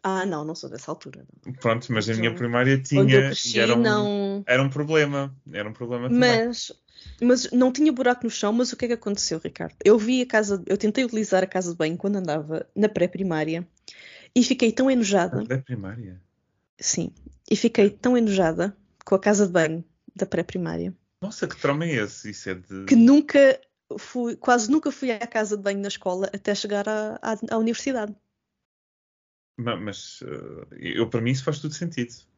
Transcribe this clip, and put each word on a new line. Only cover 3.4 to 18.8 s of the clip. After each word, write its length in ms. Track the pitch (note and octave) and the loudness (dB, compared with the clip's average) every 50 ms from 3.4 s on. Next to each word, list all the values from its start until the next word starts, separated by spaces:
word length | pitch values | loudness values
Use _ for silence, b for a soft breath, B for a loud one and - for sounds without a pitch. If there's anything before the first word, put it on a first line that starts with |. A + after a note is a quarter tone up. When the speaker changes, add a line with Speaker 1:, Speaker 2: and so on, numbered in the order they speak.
| - A#2+ - | -6 -2 2
Speaker 2:
e 20 | A#2 | 2
era 160 | A2+ A3 A#3 | 4 4 4
um, 60 | A#3 | 4
Speaker 1:
não 600 | A#3 A3 G#3 G#3+ G#3 G#3 G3+ G3+ G3+ G3 G3 G3+ G3 | 4 4 4 2 2 0 0 -2 -2 -2 -4 -6 -2
Speaker 2:
era 180 | - B2 B2+ C#3 | 0 2 2 2
um 60 | C3+ | 0
problema, 680 | C3+ D3 D3 D3 D#3+ D#3 D3 C#3+ C#3+ C#3 C#3 C#3 C3+ - _ C#3+ | 0 -4 -4 2 2 2 2 2 0 -4 -4 -6 -8 -16 _ -12
era 160 | C#3 G2 G#2 | -8 -8 -8
um 60 | G#2+ A2+ | -8 -8
problema 340 | _ B2 A#2 B2 A#2+ A#2+ | _ -8 -6 -6 -4 -2
também. 120 | B2+ A#3 B3 B3 A#3+ A#3+ A3+ A3+ | 0 2 4 4 4 4 2 0
Speaker 1:
Mas, 240 | A#3+ A#3+ - - - - _ _ _ B B B B B B | -2 -6 -8 -12 -14 -16 _ _ _ B B B B B B
mas 300 | A#3+ A#3+ B3+ B3 B3+ - | 4 4 4 4 2 0
não 200 | - B3 B3+ B3+ | 2 4 4 4
tinha 200 | B3+ C4 D4+ D#4 | 4 4 2 2
buraco 320 | B3+ A#3+ C4 B3 B3 B3 - | 2 2 2 2 2 0 -2
no 60 | A3+ | -6
chão, 240 | - - - G3+ A3 | -4 -2 -2 0 2
mas 180 | A#3 B3+ B3 | 2 0 0
o 60 | - | -2
que 80 | - - | -6 -4
é 20 | A#3 | -4
que 40 | A#3+ | -4
aconteceu, 460 | A3+ - G#3 G3+ - - - E3 D#3+ _ | -4 -4 -6 -4 -4 -4 -4 -4 -6 _
Ricardo? 320 | F3 - - E2+ D#2+ - _ - | -10 -10 -8 -10 -12 -10 _ 6
Eu 140 | G3 G#3+ | 6 6
vi 240 | A#3 G#3 A3+ B3+ B3+ | 6 4 2 0 0
a 40 | B3 | 0
casa, 380 | B3+ - G#3+ G#3+ G3+ G3+ F#3+ E3+ | 2 0 0 0 0 -4 -4 -2
eu 120 | - F#3+ | -2 -2
tentei 260 | G3+ A3 G#3+ G#3 - C4 | 0 0 0 0 0 -2
utilizar 400 | A#3 A3 A3 G#3+ - - F#3 F#3 | -2 -2 -4 -2 2 2 2 2
a 40 | |
casa 240 | F#3 - F#3 F#3 F3 | 2 -2 -4 -4 -4
de 60 | E3+ | -4
banho 200 | E3+ D#3+ D#3 E3 | -2 -2 -2 -2
quando 180 | F3 - G3 G#3 | -4 -4 -4 -2
andava 480 | G3 F#3 E3 D3 D#3+ D3+ D3+ D#3+ D#3+ - _ _ | -2 -2 -4 -4 -4 -4 -6 -8 -8 -8 _ _
na 120 | G3 G#3 | 0 0
pré-primária 800 | G#3+ G#3 - F3 F3+ - F3+ G3 F#3 E3 D#3 D#3 D#3 D#3+ E3 F3 _ _ _ _ B B B B B B B B B B | 0 2 0 0 0 0 -4 -4 -2 -2 -2 -2 -2 -4 -6 -8 _ _ _ _ B B B B B B B B B B
e 100 | B3+ A#3+ | 2 4
fiquei 280 | - C4 A#3+ B3 A3+ | 4 2 2 2 2
tão 180 | A3 - C4 C4+ | 2 2 2 2
enojada. 480 | C4 B3 A3+ F#3+ G3 F#3+ E3+ F3+ E3+ | 4 2 2 2 2 2 2 2 -2
Speaker 2:
Na 80 | - G#3+ | -4 -4
pré-primária? 760 | A3+ C3 C3+ C3 - B2+ G#2+ G2 F#2+ G#2+ A#2+ A2+ F#2+ F#2 F#2 _ _ _ _ _ _ _ _ _ _ _ _ | -2 -4 -4 -4 -6 -10 -8 -8 -10 -10 -12 -14 -14 -16 -18 _ _ _ _ _ _ _ _ _ _ _ _
Speaker 1:
Sim, 320 | - - - - E3 - - _ - - - _ _ - | -6 -4 -4 -2 -4 -6 -10 _ -20 -20 -20 _ _ -2
e 60 | A3 | -2
fiquei 340 | G3 - A#3 A3+ - G3+ G3+ | 2 2 0 4 4 2 2
tão 260 | G3+ - - B3 B3 | 2 0 0 2 2
enojada 600 | B3 A#3 G#3+ G3 F#3+ F3+ D#3+ D#3+ E3+ E3+ G3+ G3+ _ | 4 2 2 2 2 2 2 2 0 -4 -4 -4 _